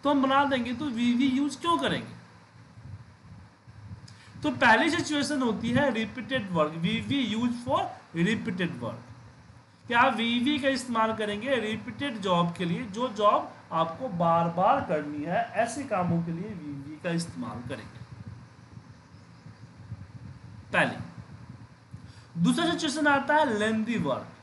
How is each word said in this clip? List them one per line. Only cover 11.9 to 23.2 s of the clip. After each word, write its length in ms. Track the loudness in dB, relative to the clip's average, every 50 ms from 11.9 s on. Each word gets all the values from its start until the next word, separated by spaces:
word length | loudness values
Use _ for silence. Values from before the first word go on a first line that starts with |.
| -8 -6 -6 -4 -4 -4
job 360 | 0 2 4 4 2 2 0
के 80 | -2 -2
लिए, 180 | -2 -2 -2
जो 260 | -4 -6 -4 -4 -4 -4
job 460 | 0 4 6 6 6 6 0 -4 -12 -18 -14 -4
आपको 360 | 0 0 0 0 -2 -6 -6 -6
बार-बार 720 | 0 2 4 6 6 6 4 2 2 2 4 4 4 2
करनी 440 | 2 0 -2 -2 -2 -4 -6 -6 -4
है, 260 | -2 -2 -2 -2 -2
ऐसे 340 | 0 0 0 0 -2 -8 -4
कामों 380 | -2 -2 0 2 2 2 0
के 100 | 0 -2
लिए 160 | -6 -6 -6 -8
वीवी 520 | -10 -10 -10 -10 -10 -10 -10 -12 -14 -8 -4
का 60 | -2
इस्तेमाल 580 | -2 -2 -4 -4 -8 -10 -8 -8 -8 -10 -8 -10
करेंगे, 360 | -10 -10 -10 -14 -16 -18 -18 -18 -18 -16 -16 -16 -16 -16 -18 -20 -20 -20 -20 -20 -20 -20 -20 -20 -20 -20 -20 -20 -20 -20 -20 -20 -20 -20 -20 -20 -20 -20 -20 -20 -20 -20 -16 -16 -16 -16 -16 -18 -18 -18 -16 -16 -18 -18 -18 -18 -18 -20 -14 0
पहली। 240 | 2 2 2 2 0 -6 -10 -12 -14 -18 -18 -18 -18 -20 -18 -18 -18 -18 -18 -20 -20 -20 -20 -20 -20 -18 -18 -18 -20 -20 -20 -12 -2 2
दूसरा 280 | 2 2 4 4 2 0
सिचुएशन 360 | 0 0 -2 -2 -2 0 2
आता 280 | 4 4 2